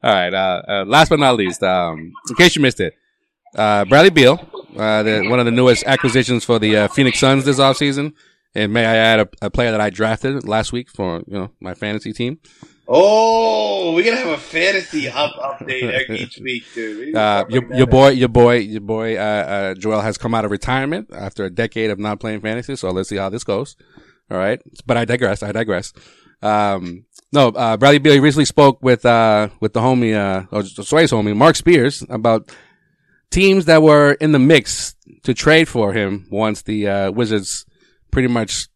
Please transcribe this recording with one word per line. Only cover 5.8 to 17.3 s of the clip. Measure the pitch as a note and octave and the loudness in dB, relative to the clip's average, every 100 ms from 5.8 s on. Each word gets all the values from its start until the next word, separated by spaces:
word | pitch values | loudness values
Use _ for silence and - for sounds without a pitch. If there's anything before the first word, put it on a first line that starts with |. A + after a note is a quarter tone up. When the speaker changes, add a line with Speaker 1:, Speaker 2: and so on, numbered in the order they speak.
| - | 2
Speaker 1:
acquisitions | C3+ C3 B2 A#2+ A#2+ | 0 0 0 0 -2
for | - A#2 | 0 0
the, | G#2+ G#2+ | 2 2
uh, | G#2 | 2
Phoenix | - C3+ - | 2 0 2
Suns | C3+ C3+ C3 | 2 2 0
this | C3 | 2
offseason. | C3+ C3+ C#3+ C#3 D3+ D3 _ _ _ - | 2 2 -2 -4 -6 -10 _ _ _ -6
And | G#2+ | -2
may | A2+ A2+ | 0 0
I | A2+ | 2
add | A2+ A2 | 4 2
a, | G#2 - | 0 -4
a | G#2 | -8
player | - A#2+ | -2 -2
that | A2 | 0
I | G#2+ | -2
drafted | F2+ A2 A2 C3 C#3 A2 | -2 -4 -2 -6 -6 -4
last | G#2+ G#2+ | -4 -4
week | A#2+ B2 | -8 -12
for, | - F#2 E2+ E2+ | -8 -8 -8 -10
you | G2+ | -12
know, | F#2+ _ | -12 _
my | F2+ | -16
fantasy | F2+ G#2+ G#2+ - | -10 -8 -8 -8
team. | G#2+ B2 D#3+ _ _ - _ - | -8 -8 -8 _ _ -20 _ 0
Speaker 2:
Oh, | C3 G3 A3 A3+ A3+ A3+ G#3+ G#3+ G3 F3+ E3 | 4 4 4 2 2 0 -2 -2 -4 -2 0
we're | |
gonna | G#3+ A#3+ | 0 -2
have | A3 | -4
a | D3 | -8
fantasy | - D#3+ F#3+ G3 F3 D#3 C3+ | -6 -2 -2 -2 -4 -8 -6
up, | B2+ D3 - | -4 -6 -6
update | C3+ C3+ B2+ C3 B2 B2+ C3 | -12 -10 -10 -8 -6 -6 -6
Speaker 1:
<laughs> | G#2+ | -10
Speaker 2:
each | - - | -12 -14
week, | B2+ B2 - A#2 | -12 -12 -12 -12
dude. | A2 G#2+ C3+ | -12 -10 -8
We | A2 | -2
Speaker 1:
Uh, | G#2+ | 0